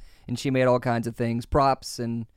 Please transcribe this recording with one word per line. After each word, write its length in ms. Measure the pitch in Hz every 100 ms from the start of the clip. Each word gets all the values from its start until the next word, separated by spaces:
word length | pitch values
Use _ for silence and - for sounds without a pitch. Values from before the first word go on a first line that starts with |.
| - - -
and 100 | 120
she 120 | 143
made 140 | 131 127
all 120 | 123
kinds 300 | 123 117 117
of 80 | 110
things, 280 | 117 117
props 540 | - 147 135 135 - -
and 280 | 117 117 113